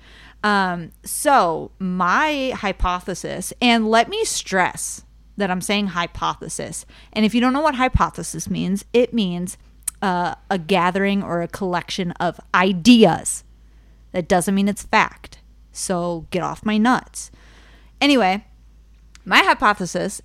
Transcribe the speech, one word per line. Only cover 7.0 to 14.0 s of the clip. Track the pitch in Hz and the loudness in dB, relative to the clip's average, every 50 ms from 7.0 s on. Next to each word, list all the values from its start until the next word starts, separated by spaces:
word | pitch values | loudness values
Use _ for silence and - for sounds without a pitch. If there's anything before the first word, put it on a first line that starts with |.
| - - - | -20 -10 -2
And | 214 214 | 0 0
if | 214 - | 2 2
you | 240 | 2
don't | 240 254 254 | 2 2 0
know | 277 | 2
what | 311 311 285 | 0 0 0
hypothesis | 240 254 254 - - 190 160 - - 165 - - 160 - - | 0 -2 2 2 2 0 2 -2 -8 -12 -10 -10 -10 -8 -6
means, | 185 170 165 180 190 202 - - | -6 -4 -2 -4 -4 -4 -6 0
it | - 233 247 240 - | 2 2 2 2 0
means, | 233 208 180 175 175 180 185 - - - - - - - - - - | -2 -2 -2 -2 -6 -8 -8 -10 -14 -20 -20 -20 -12 -12 -12 -10 -4
uh, | - 202 180 175 180 170 - - - - | -4 -2 -2 0 -2 -4 -6 -8 -6 -4
a | 196 190 | -4 -4
gathering | 160 156 202 185 170 180 175 196 196 196 202 196 190 | -2 0 2 2 2 2 2 2 0 0 0 0 -2
or | - 165 170 170 | -2 -4 -4 -4
a | 165 | -6
collection | - - 202 185 175 175 - - - - 190 180 160 | -6 -6 -6 -4 -4 -4 -6 -6 -8 -6 -6 -6 -4
of | - 170 175 156 - - - - | -2 -4 -4 -4 -4 -12 -2 0
ideas. | 185 180 190 208 175 160 - 247 233 220 175 160 - - - - - - - - - - - _ - - - - _ | 2 2 2 0 4 8 8 10 10 10 6 6 2 -4 -8 -8 -8 -10 -18 -20 -20 -20 -20 _ -20 -20 -20 -20 _